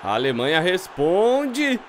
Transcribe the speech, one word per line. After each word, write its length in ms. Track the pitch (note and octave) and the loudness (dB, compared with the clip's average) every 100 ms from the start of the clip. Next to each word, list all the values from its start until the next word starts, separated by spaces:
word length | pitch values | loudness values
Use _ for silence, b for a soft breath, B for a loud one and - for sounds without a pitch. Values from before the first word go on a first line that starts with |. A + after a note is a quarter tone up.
A 120 | F#2+ G#2+ | -2 -2
Alemanha 440 | C3+ A#2+ C3 D#3+ | 0 0 0 2
responde. 1200 | E3+ F#3 - - D3 F#3 A3+ C4 C#4+ B3 D4 B3+ | 2 -2 -4 -2 0 2 2 2 0 -2 -2 -2